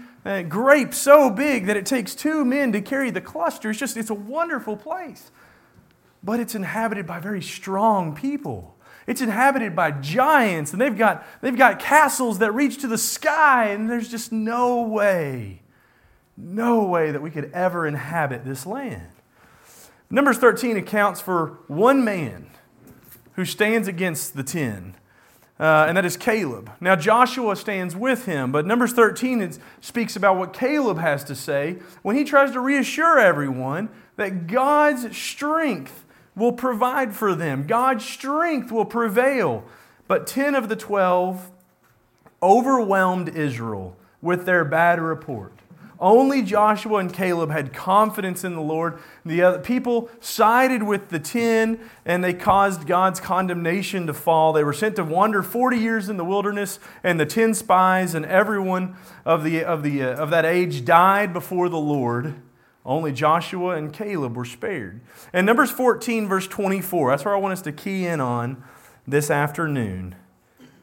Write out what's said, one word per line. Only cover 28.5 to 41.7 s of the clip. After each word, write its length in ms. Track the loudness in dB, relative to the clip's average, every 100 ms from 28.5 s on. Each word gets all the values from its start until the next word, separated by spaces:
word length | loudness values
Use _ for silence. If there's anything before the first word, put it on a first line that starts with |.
but 160 | 0 0
Numbers 260 | 2 2
thirteen 480 | 4 4 4 -2 -2
it 200 | -4 -8 -20 -20
speaks 360 | -8 -4 -4 0
about 200 | 2 2
what 160 | -2
Caleb 460 | -4 -2 0 0 0
has 240 | -2 -2
to 120 | -4 -10
say 400 | -4 -2 -2 -6 -14 -10
when 140 | -4 -2
he 80 |
tries 260 | 2 4 4
to 80 | 0
reassure 640 | 0 0 -2 0 4 6
everyone 680 | 6 4 -2 -4 -6 -6 -8 -12 _ -8
that 320 | -6 -6 -2
God's 680 | 0 2 4 4 0 -6 -10
strength 840 | -10 -6 -2 0 0 -4 -8 -18 -20 _ _ -2
will 160 | 0
provide 600 | 0 -2 0 0 0 -4
for 200 | -2 -2
them. 320 | 0 -2 -4 -2
God's 380 | 0 2 0
strength 640 | -6 -10 -4 -2 0 -2 -2
will 140 | -4
prevail. 800 | -2 -2 0 2 2 2 -2 -4 -10 -20 _ _ -2
But 200 | -2 -2
ten 280 | -2 0
of 140 | 0 -2
the 80 | -6
twelve 720 | -2 0 2 2 0 -4 -12 -20 _